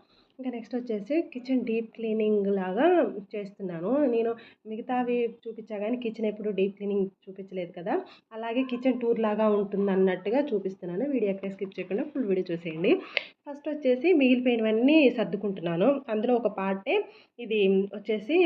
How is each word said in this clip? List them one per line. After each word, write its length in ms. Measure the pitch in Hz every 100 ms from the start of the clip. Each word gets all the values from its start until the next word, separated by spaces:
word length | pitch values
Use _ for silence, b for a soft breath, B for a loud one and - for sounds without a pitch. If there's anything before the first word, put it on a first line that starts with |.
| b b b _
ఇంకా 100 | 254
నెక్స్ట్ 240 | 233 233 247
వచ్చేసి 460 | 240 214 202 311
కిచెన్ 440 | 339 247 - 262 214
డీప్ 260 | 226 226
క్లీనింగ్ 560 | - 226 220 214 214 196
లాగా 380 | 196 185 185 311 349 240 190 196
చేస్తున్నాను. 800 | 214 196 - 196 165 180 269 285
నేను 260 | 233 226 226 B B 214
మిగతావి 520 | 220 240 247 240 240 233
చూపించా 440 | 226 233 220 214 214
కానీ 200 | 208 247
కిచెన్ 280 | 233 220 214
ఎప్పుడు 240 | 208 208
డీప్ 260 | 190 196 196
క్లీనింగ్ 320 | 202 202 190 -
చూపించలేదు 520 | - 190 190 185 175
కదా, 220 | 180 175 320 - B _
అలాగే 320 | 220 226 233
కిచెన్ 360 | 262 240 262 247
టూర్ 200 | 233 233
లాగా 280 | 220 214 220
ఉంటుంది 420 | 208 202 190 196
అన్నట్టుగా 480 | 190 190 185 202 247
చూపిస్తున్నాను. 640 | 285 208 190 190 175 175 277
వీడియో 220 | 269 208
ఎక్కడ 200 | 196 196
స్కిప్ 280 | 196 190 190
చేయకుండా 240 | 180 196
ఫుల్ 220 | 302 294 220
వీడియో 200 | 185 185
చూసేయండి. 440 | 170 170 160 190 381 B B B _
ఫస్ట్ 280 | - 285 320
వచ్చేసి 440 | 294 277 247 311
మిగిలిపోయినవన్నీ 840 | 349 262 247 254 240 220 220 254 320 269
సర్దుకుంటున్నాను. 920 | 233 190 196 214 190 170 170 214 277 -
అందులో 260 | 214 233 247
ఒక 120 | 226
పార్టే 480 | 190 190 196 240 392 392 B B -
ఇది 200 | 233 214 190 190 196
వచ్చేసి 440 | 208 214 214 208 330